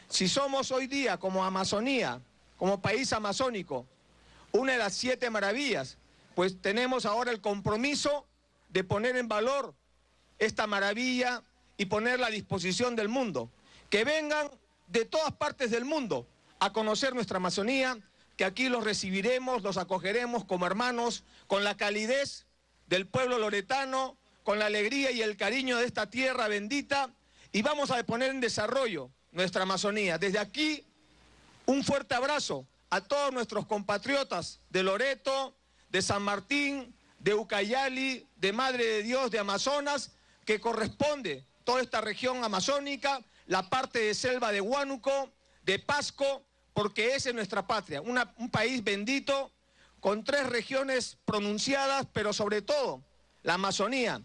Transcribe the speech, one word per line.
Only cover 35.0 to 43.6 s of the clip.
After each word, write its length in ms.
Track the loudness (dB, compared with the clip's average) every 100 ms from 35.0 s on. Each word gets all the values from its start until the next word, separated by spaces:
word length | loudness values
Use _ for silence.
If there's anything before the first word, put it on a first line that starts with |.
| 0 0 0 0 -2 -8 _ _ _
de 120 | 0
San 220 | 2 0
Martín, 720 | 0 -2 0 0 0 -2 -8 -16 _ -4
de 140 | 0 0
Ucayali, 920 | 2 -2 0 0 0 0 -2 -4 -10 -4
de 140 | -2
Madre 320 | 0 0 2 2
de 180 | 0
Dios, 260 | 0 0 0
de 100 | 0
Amazonas, 720 | 0 0 0 0 0 -2 -4 -16 _ _ -2
que 140 | 0
corresponde 840 | 0 0 -2 0 0 0 -4 -8 -12 _
toda 180 | 0 0
esta 200 | 0 -2
región 420 | -4 -2 -2 -2
amazónica, 800 | -2 0 2 0 0 -2 -2 -2 -6 _ -2
la 240 | -2